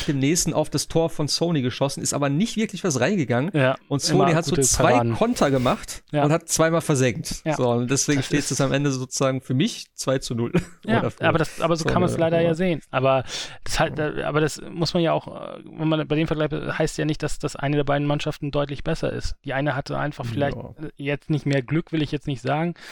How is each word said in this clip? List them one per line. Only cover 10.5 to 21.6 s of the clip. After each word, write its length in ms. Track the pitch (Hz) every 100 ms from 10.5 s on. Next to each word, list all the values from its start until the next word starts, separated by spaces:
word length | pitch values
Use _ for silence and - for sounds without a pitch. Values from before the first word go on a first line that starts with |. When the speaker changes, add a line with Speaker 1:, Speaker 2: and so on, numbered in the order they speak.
Speaker 1:
<laughs> 100 | 170 - - -
Speaker 2:
Ja, 120 | -
Speaker 1:
Oder 120 | 120
für 100 | - 165
Speaker 2:
aber 100 | 160
das, 200 | - -
aber 140 | 165 165
so 80 |
kann 120 | 151 180
Speaker 1:
Sony 100 | 180
Speaker 2:
man's 120 | -
leider 200 | 165 165
Speaker 1:
oder 80 | 170
Speaker 2:
ja 80 |
sehen. 260 | 165 185 160 -
Aber 320 | 135 135 135 - - - - -
das 140 | -
halt, 180 | 160 143
Speaker 1:
Ja. 100 | 151 -
Speaker 2:
äh, 80 |
aber 160 | 147 147
das 220 | 156 - -
muss 220 | 170 160
man 100 | 180
ja 80 | 160
auch, 160 | 151 -
äh, 320 | - - - 165
wenn 240 | 160 156
man 180 | 156 139
bei 80 | 151
dem 120 | 165
Vergleich, 220 | 156 151
heißt 460 | 151 - - 160 -
ja 80 | 151
nicht, 160 | 151
dass 180 | 151 -
das 160 | 143 -
eine 180 | 139 147
der 80 |
beiden 240 | 135 143 147
Mannschaften 440 | 147 151 - 143
deutlich 320 | 143 143 143 156
besser 260 | 160 135
ist. 240 | - - -
Die 100 | 139
eine 220 | 131 147 131
hatte 220 | - 139
einfach 280 | 143 - 120
vielleicht, 300 | 113 143 120
Speaker 1:
Ja. 140 | - -
Speaker 2:
äh, 80 | 151 -
jetzt 340 | 143 143 -
nicht 160 | 147 143
mehr 160 | 139